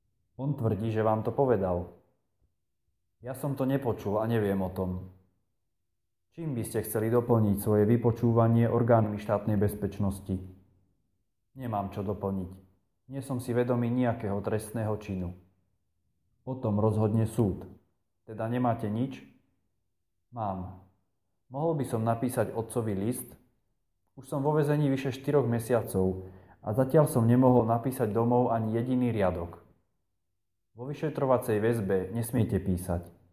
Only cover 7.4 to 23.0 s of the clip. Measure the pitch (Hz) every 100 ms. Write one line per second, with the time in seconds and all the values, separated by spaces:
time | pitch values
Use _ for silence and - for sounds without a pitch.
7.4 | 107 101 107 107 104 120 120 117 120 117
8.4 | 113 117 117 117 117 117 107 104 - 104
9.4 | - 104 101 - 101 - 101 92 - 92
10.4 | 92 - _ _ _ _ _ _ _ _
11.4 | _ 131 123 107 95 - 98 98 98 98
12.4 | 90 92 - _ _ _ - 135 127 127
13.4 | 120 117 120 123 120 123 123 113 104 101
14.4 | 101 107 - 120 107 104 - 92 90 90
15.4 | _ _ _ _ _ _ _ _ _ _
16.4 | - 131 113 104 107 104 107 113 110 -
17.4 | 107 - - - _ _ _ _ - 107
18.4 | 113 123 123 113 107 107 135 - - _
19.4 | _ _ _ _ _ _ _ _ _ 120
20.4 | 107 92 90 92 - _ _ _ _ _
21.4 | _ 131 165 156 123 117 113 117 127 120
22.4 | 107 113 110 123 110 95